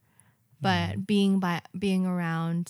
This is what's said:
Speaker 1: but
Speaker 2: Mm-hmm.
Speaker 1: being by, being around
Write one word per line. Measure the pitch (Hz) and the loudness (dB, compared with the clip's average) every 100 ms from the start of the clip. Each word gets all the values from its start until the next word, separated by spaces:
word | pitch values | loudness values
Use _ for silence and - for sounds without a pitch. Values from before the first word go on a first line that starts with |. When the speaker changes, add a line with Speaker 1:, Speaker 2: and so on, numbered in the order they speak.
| _ _ _ _ _ _ | _ _ _ _ _ _
Speaker 1:
but | 196 180 170 | 0 2 0
Speaker 2:
Mm-hmm. | 196 | -4
Speaker 1:
being | 190 202 196 196 | 0 2 4 2
by, | 180 170 - 185 | 0 -2 -6 -6
being | 202 185 185 | -2 0 0
around | 180 170 165 165 170 | -2 -2 -2 -2 -4